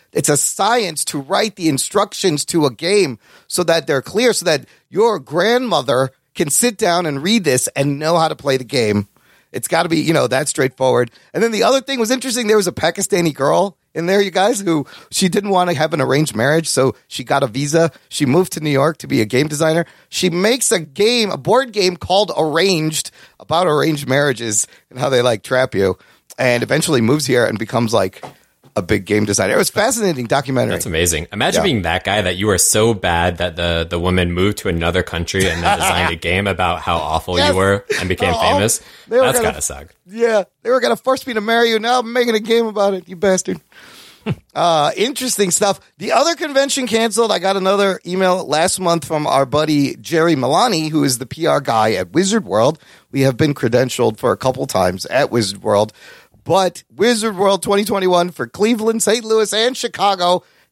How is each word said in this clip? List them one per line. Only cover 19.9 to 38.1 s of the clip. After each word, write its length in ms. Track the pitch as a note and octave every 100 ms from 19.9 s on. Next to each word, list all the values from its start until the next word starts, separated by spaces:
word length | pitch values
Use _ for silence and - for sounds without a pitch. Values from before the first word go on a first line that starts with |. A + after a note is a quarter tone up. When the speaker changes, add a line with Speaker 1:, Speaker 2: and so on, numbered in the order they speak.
| - _
Speaker 1:
She 180 | - F3+
makes 420 | E3+ G3+ B3+ -
a 80 | F#3
game, 500 | D3 C3+ G#3 B3 G#3
a 80 | D#3+
board 340 | C3 A#3 C4
game 240 | G#3+ F#3 F3+
called 360 | - F#3 G#3 D#3
Arranged, 760 | D#3 D3+ G3 F3 D#3 D#3 - - - _
about 260 | - D#3+ F3+
arranged 400 | D3+ C#3+ D3+ C3
marriages 600 | C3+ C#3+ A2+ A#2 G#2 - - _
and 80 | B2
how 100 | C#3+
they, 140 | C3
like, 200 | B2 A2
trap 320 | - C3 B2+
you, 220 | F#2 F#2+ F#2 _ _ - -
and 240 | B2+ A#2+
eventually 380 | A#2+ C#3 D#3 C#3
moves 240 | A2 D3+
here 220 | D3 B2 A2+
and 120 | G#2+
becomes, 360 | A2 A#2+ A#2
like, 280 | A2 F#2+ - - - _ _ _ -
a 40 |
big 240 | F2 G#2 F#2
game 180 | G#2+
designer. 300 | G#2 F#2+ F#2+
It 20 | -
was 140 | G3+
a 20 |
fascinating 540 | - A3 A#3 G3+ C#3+ A#2
documentary. 460 | C#3 C#3+ C3 A#2
Speaker 2:
That's 100 | F#2
amazing. 440 | - D#2+ F2 D#2+ E2
Imagine 280 | G#2 C#3+ E3
Speaker 1:
Yeah. 40 |
Speaker 2:
being 180 | G3 A#2+
that 220 | E2 F2+
guy 160 | F#2+ G2+
that 160 | F#2 F#2
you 100 | G#2
were 100 | F#2
so 340 | - G#2+ A2+
bad 460 | G#2 F2+ E2+ F2+ F2
that 180 | F2+ E2
the, 300 | F2 E2 E2
the 100 | F2
woman 340 | F2 F2+ F2
moved 260 | F2 G2 G#2
to 100 | G2+
another 340 | E2+ E2+ F#2
country 460 | F2+ E2+ E2+ F#2+ F#2+
and 140 | E2
then 160 | F2+ G2+
designed 340 | F#2+ F2 F2
a 40 | E2
Speaker 1:
<laughs> 140 | E2+
Speaker 2:
game 160 | F2+ G2+
about 340 | F#2 F2+ E2+
how 140 | E2+ E2+
awful 400 | D2+ D#2+ - F2+
Speaker 1:
Yes. 100 | F#2+
Speaker 2:
you 40 | F#2
were 300 | G2 G2+ - -
and 80 |
became 280 | F#2